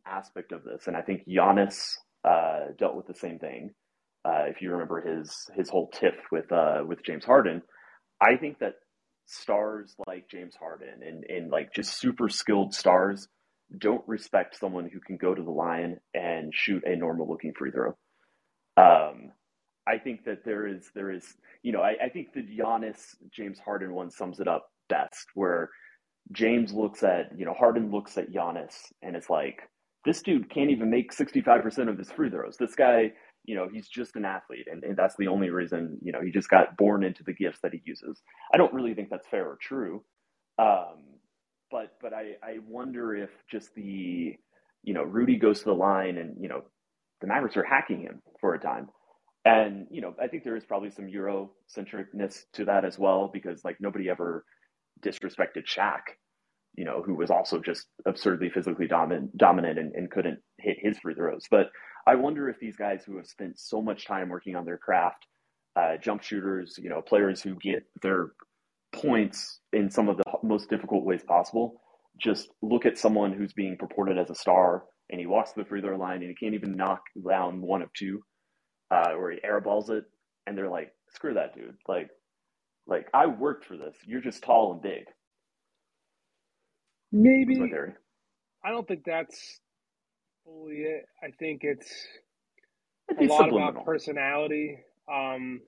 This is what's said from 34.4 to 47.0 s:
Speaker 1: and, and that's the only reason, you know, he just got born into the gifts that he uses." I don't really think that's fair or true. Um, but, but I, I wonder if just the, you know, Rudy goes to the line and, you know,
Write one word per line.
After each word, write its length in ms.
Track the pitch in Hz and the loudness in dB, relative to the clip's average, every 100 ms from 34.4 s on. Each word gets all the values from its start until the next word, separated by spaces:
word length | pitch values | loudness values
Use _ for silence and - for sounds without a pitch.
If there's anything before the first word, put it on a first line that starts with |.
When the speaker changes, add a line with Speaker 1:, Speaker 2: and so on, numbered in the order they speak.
| - 62 65 | -10 -14 -14
Speaker 1:
and, 120 | 82 | -10
and 120 | 82 98 | -4 2
that's 200 | 95 - | 2 2
the 120 | 98 | 0
only 220 | 98 92 | 2 2
reason, 480 | 90 85 82 82 76 | 0 -2 -4 -6 -8
you 120 | 87 | -8
know, 100 | - | -4
he 80 | 92 | -2
just 180 | 95 - | -2 6
got 280 | 95 - - | 8 8 4
born 280 | 104 104 | 4 4
into 180 | 95 - | 0 -2
the 100 | - | -8
gifts 260 | 87 90 - | -4 -4 -2
that 100 | 85 | -6
he 100 | 80 | -8
uses." 380 | 80 - 62 - _ - - | -14 -14 -14 -16 _ -20 2
I 20 | - | 4
don't 160 | 170 | 4
really 220 | 131 120 | 2 -4
think 160 | 107 101 | -6 -8
that's 180 | 95 - | -10 -6
fair 180 | 107 82 | -6 -6
or 100 | 69 | -8
true. 440 | - 135 95 101 - _ _ _ _ - | -10 -6 -6 -8 -14 _ _ _ _ 2
Um, 600 | 110 95 87 78 71 69 _ _ _ _ _ | 4 4 0 -12 -20 -20 _ _ _ _ _
but, 260 | 120 110 _ | -10 -10 _
but 120 | 117 | -12
I, 240 | 110 107 104 | -10 -12 -14
I 160 | 110 113 110 | -14 -14 -14
wonder 480 | 117 131 120 113 | -12 -10 -6 -6
if 160 | 104 101 - - | -6 -8 -14 -12
just 240 | 107 - | -12 -12
the, 640 | - 98 98 90 87 82 - _ _ _ _ | -12 -10 -8 -6 -4 -4 -8 _ _ _ _
you 120 | - | -4
know, 80 | 87 | -4
Rudy 340 | 73 107 123 117 | -2 2 4 6
goes 220 | 107 104 | 4 4
to 40 | 107 | 2
the 80 | |
line 440 | 90 98 95 95 87 | 4 4 2 0 -4
and, 180 | 82 73 | -8 -10
you 100 | 92 | -8
know, 160 | 65 - _ _ _ | -10 -12 _ _ _